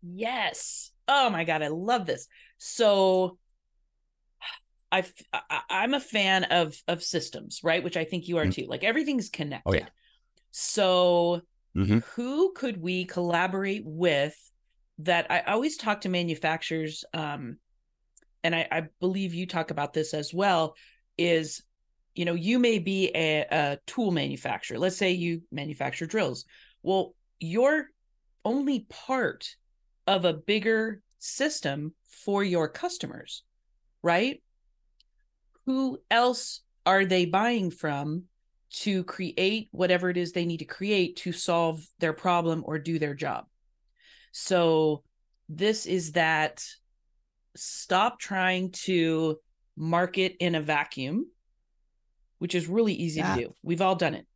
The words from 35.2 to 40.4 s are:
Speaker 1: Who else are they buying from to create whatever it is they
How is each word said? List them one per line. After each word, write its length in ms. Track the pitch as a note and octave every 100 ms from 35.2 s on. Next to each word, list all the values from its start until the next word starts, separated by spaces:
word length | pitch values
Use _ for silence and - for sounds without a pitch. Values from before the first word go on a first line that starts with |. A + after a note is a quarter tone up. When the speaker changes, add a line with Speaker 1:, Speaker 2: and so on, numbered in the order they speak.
| _ _ _ _
Speaker 1:
Who 360 | - C4 C4+ C4 _
else 500 | A3+ B3 A#3+ - - _ _
are 220 | - F#3+ F#3+
they 180 | F#3
buying 460 | F3 F#3 A#3 A#3+ F#3
from 540 | E3 D#3 C#3+ D3 D#3+ F3+ _ _ _ _
to 300 | - - F#3+
create 640 | F3+ - F3+ - F#3+ A3 A3
whatever 380 | - F3+ F3+ F3+
it 80 | F3
is 160 | F3
they 140 | F3